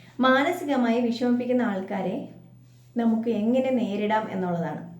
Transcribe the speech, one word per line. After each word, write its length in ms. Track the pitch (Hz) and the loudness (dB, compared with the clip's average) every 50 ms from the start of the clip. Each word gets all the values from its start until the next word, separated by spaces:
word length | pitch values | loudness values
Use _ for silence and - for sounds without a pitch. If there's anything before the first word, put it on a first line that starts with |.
| - - - - 240 | -20 -20 -4 0 4
മാനസികമായി 800 | 262 262 269 285 339 349 - - 285 277 247 240 233 226 240 | 4 4 4 4 2 -2 -2 -2 -2 0 2 2 2 2 2
വിഷമിപ്പിക്കുന്ന 600 | 240 226 233 - 254 247 240 240 240 233 247 247 233 | 2 0 0 0 0 0 2 0 0 0 0 0 2
ആൾക്കാരെ 680 | 208 196 190 190 - 202 190 185 185 208 285 - - - - - - - - - - - - - - - | 0 -2 -4 -4 -4 -6 -4 -4 -4 -4 -6 -8 -12 -16 -20 -20 -20 -20 -20 -20 -20 -20 -20 -20 -8 -4
നമുക്ക് 320 | 233 233 226 226 220 - 240 | 0 2 2 2 2 0 0
എങ്ങനെ 420 | 220 208 208 226 254 262 262 262 | 0 0 2 2 2 2 2 2
നേരിടാം 640 | 262 240 202 190 202 208 214 214 220 220 214 - - | 2 0 0 0 -2 -2 0 0 0 0 0 -2 -4
എന്നുള്ളതാണ്. 640 | 190 185 175 175 165 170 156 151 - - - - | -4 -2 -2 -2 -2 -2 -4 -6 -8 -10 -14 -16